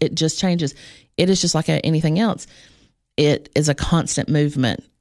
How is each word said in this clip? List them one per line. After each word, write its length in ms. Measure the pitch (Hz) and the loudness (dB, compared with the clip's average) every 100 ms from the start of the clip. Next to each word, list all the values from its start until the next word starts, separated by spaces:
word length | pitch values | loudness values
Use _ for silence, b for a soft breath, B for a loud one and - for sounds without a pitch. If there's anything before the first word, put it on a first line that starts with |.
it 120 | 160 | -4
just 240 | 160 160 - | 0 -2 0
changes. 360 | 185 170 143 - B B B - | -2 0 -2 -8 B B B -2
It 140 | 180 | 2
is 100 | 185 | 2
just 140 | 170 | 2
like 160 | 156 160 | 0 0
a, 140 | 156 - | -2 0
anything 320 | 156 160 165 | 0 0 2
else. 280 | 220 - - b b b b b _ - | 0 -2 -10 b b b b b _ 0
It 320 | 147 139 - | 2 2 -2
is 160 | - 151 | 0 0
a 40 | |
constant 540 | 139 - 170 - - - | 0 0 0 0 -4 0
movement 560 | 151 147 147 123 - - _ | 0 0 0 -2 -2 -10 _